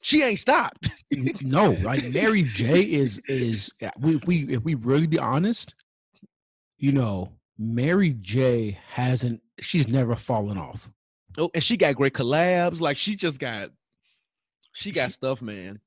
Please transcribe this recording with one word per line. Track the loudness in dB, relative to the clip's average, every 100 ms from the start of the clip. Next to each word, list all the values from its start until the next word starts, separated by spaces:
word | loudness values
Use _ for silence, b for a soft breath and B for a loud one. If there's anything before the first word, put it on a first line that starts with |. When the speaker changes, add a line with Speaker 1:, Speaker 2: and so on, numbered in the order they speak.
Speaker 1:
She | 2 2
ain't | 4 0
stopped. | 2 2 2 -4 -8 -8
<laughs> | _ -2
Speaker 2:
N-, | -2 -4
no, | 0 4 4 4
like, | 0 -2 -2
Mary | 0 2 4
J | 2 0 4 4
is, | 4 2 0 -2 -4
is, | -2 -2 -2 -6 _
yeah, | -12 -2
we, | 0 2 2
we, | 0 0
if | -4
we | -2
really | -2 2 2 2
be | 0
honest, | 0 0 0 -2 -8 _ _ _ _ _ -20 _ _ _ _ _
you | 0
know, | 2 0 -2 -6 -14 _ -8
Mary | -4 0 2 2 2 0
J | -2 2 4 2 0 -6 -10
hasn't, | -4 0 0 -2 -6 _ -14
she's | -4 0 2
never | 2 0 -2
fallen | -2 -2 -2 -6
off. | -8 -14 -18 _ _ _ _ -4
Speaker 1:
Oh, | -2
and | 0
she | -2 2
got | 2 4
great | 0
collabs. | 0 0 2 2 2 0 0
Like, | -2 -2
she | -4 -2
just | -4 -4
got | -8 -8 -10 _ _ _ _ _ _ _ _ _ _ -14
she | -8
got | -4 -4
Speaker 2:
She |
Speaker 1:
stuff, | -4 -6 -6
man. | -8 -12 -14 -16